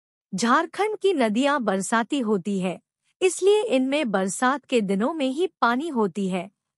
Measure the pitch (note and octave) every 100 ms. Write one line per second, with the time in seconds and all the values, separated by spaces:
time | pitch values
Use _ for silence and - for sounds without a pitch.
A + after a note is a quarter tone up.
0 | _ _ - F#3 A3+ C#4+ E4 - G#4+ G#4
1 | G4 D#4 A3 G#3+ C#4 C#4+ G#3+ F#3+ F#3 A3+
2 | A#3 C#4+ G#3+ G3+ G3+ G3 F3+ - _ _
3 | _ - F4+ - F#4 G#4+ - C4 C4 C#4+
4 | B3+ F#3+ F#3+ - B3+ C#4 - B3 F#3+ G3
5 | B3+ E4 C4 C4+ F#4 - A#3+ B3 E4 B3
6 | G#3 G3+ F#3+ F#3 F#3+ _ _